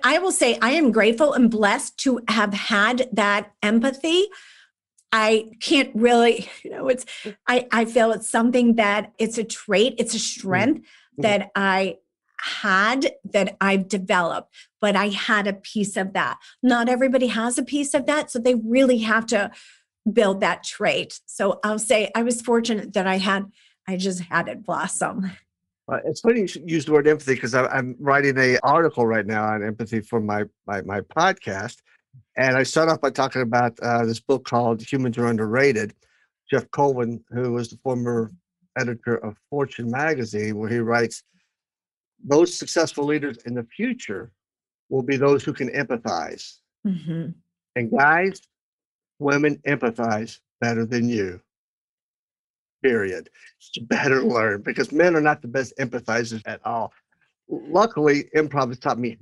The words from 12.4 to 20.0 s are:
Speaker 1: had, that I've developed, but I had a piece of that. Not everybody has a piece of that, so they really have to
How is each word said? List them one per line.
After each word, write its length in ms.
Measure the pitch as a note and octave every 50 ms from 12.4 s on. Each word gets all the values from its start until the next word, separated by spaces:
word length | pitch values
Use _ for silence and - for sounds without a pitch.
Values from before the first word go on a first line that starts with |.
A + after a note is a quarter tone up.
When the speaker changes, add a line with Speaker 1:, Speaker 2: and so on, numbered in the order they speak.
Speaker 1:
had, 680 | - - - - - G#3 F#3 F#3+ G3+ A3 B3+ C4+ C#4+ - - - - G3
that 240 | - G3+ F#3+ F#3+ - -
I've 280 | F#3+ G3 G3 G3 F#3 F#3
developed, 640 | - G3 F#3 - G3+ F3+ E3+ D#3+ - - - _ _ - - _ _ -
but 140 | G#3+ G3+ G3+
I 140 | F#3 G3+ G#3
had 400 | G3 G3+ - - A3+ G#3 G3 G#3
a 40 |
piece 440 | G3 G3 - - - A3 G3 G3+ -
of 160 | G3+ F#3+ F#3+
that. 260 | G3 F3+ D3+ B2 - - - - - -
Not 260 | - B3 B3 A#3 A#3 B3
everybody 380 | B3 A#3+ C4+ C4 B3+ C4 B3+
has 320 | A#3 G3+ A3 A3+ B3 A#3+ D4
a 60 | B3+
piece 280 | - C#4+ D4 C#4+ C#4+
of 140 | - C#4+ B3+
that, 240 | - D4 D4+ D4 -
so 80 | - A#3+
they 160 | A3+ B3+ B3+
really 440 | A3 G#3+ A3 A#3 C4 C4+ B3+ B3 A3+
have 280 | A3 A3 G#3+ A3+ A3+
to 240 | - A#3+ G3+ G3 F3+ - - - - _ _ _ _ _ _